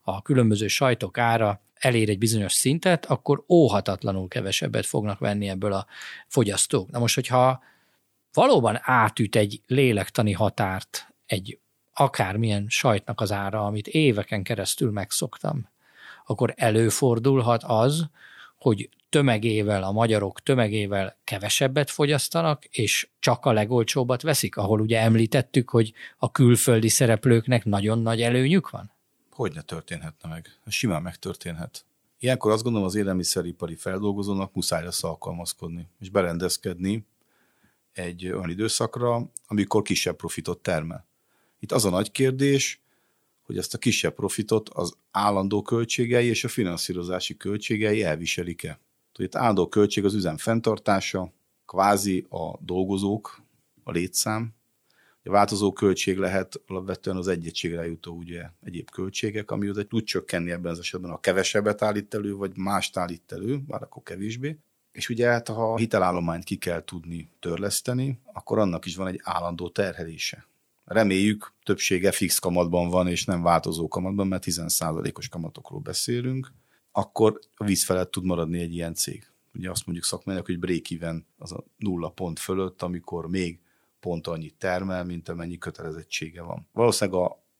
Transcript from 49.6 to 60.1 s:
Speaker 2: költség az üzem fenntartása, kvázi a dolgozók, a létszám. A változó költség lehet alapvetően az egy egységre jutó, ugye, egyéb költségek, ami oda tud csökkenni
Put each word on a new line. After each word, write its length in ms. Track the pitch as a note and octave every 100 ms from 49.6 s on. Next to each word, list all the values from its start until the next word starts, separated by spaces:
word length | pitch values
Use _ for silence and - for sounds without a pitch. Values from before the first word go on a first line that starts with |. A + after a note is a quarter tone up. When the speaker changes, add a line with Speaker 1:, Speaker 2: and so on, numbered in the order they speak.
| E2
Speaker 2:
költség 360 | G#2+ G#2 -
az 100 | G2
üzem 220 | G#2 F2 D#2
fenntartása, 960 | - A2+ A2+ G#2+ - G2 - F#2+ F2+ _ _ _ -
kvázi 600 | F#2 G2 G2 G2+ F#2 -
a 300 | F2+ D#2+ -
dolgozók, 800 | - F2+ F#2+ G2 G2 A2 - - _ _ _ _
a 60 | -
létszám. 640 | E2+ F#2 - A2 A2 A2+ - _ _ _ _ _ _
A 60 | F2
változó 420 | G2+ G2+ G2 G2+
költség 440 | - G2+ F#2 - F#2
lehet 440 | F#2 F#2+ F#2 - -
alapvetően 500 | F#2+ F#2+ F2+ G2 F#2
az 120 | F#2
egy 180 | F2 E2
egységre 400 | - E2+ E2+ E2+
jutó, 280 | E2 F2
ugye, 280 | E2+ E2+ F2 E2+ _
egyéb 260 | - F2 -
költségek, 600 | - F#2+ - G#2+ G#2+ G#2
ami 180 | G#2 G2+
oda 160 | G2+
tud 200 | G2+ A2+
csökkenni 460 | A2